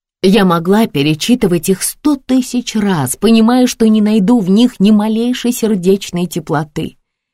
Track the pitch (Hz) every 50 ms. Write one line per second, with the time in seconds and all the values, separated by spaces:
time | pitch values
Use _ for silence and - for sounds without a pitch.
0 | _ _ _ - - 190 190 226 196 185 170 170 165 180 196 214 226 220 - 143
1 | 139 151 156 151 - - 247 254 220 185 175 170 - 185 190 185 - - - _
2 | - 302 294 277 _ - 254 262 254 - - 247 247 - - 220 208 202 185 156
3 | 131 123 - - - 220 226 226 220 226 247 254 254 247 - - 226 220 220 220
4 | 208 214 214 226 190 196 247 240 185 175 190 220 247 247 - - 185 214 220 208
5 | 208 220 220 220 233 247 247 - - 240 240 - 226 208 220 185 170 185 196 196
6 | - - - 175 180 175 - 170 156 - 160 143 156 156 - 160 160 - _ _
7 | _ _ _ _ _ _